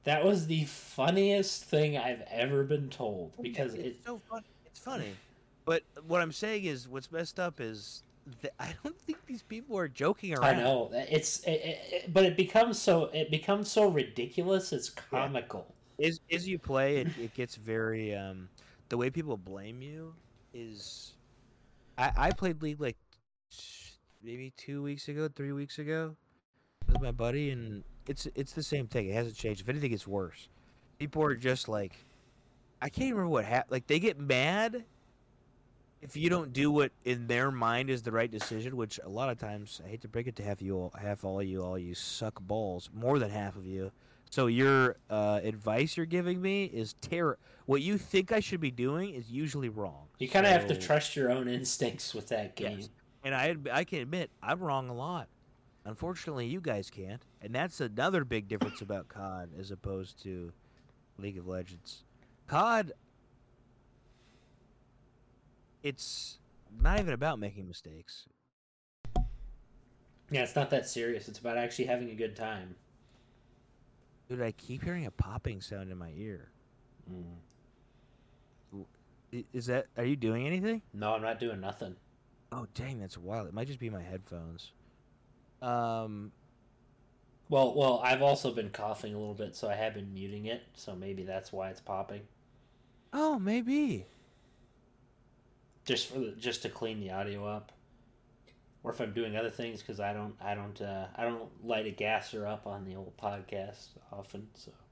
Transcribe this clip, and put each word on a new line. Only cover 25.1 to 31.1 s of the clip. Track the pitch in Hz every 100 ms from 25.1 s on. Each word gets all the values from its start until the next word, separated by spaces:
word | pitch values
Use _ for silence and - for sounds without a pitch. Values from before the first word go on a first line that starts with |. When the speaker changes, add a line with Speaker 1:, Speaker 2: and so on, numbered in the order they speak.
| 147 156
Speaker 2:
three | 143 139
weeks | 143 143 -
ago | 151 160 160 156 _ _ _ _ _ _ -
with | -
my | 131
buddy, | 117 117 135 143
and | 127 113 101 - - -
it's, | 139 139 117
it's | 135
the | -
same | 143 143 120
thing. | 131 98
It |
hasn't | 107 120 110
changed. | 113 101
If | 98
anything, | 143 143
it's | 107 -
worse. | 101 90 - - - - - _ _
People | 147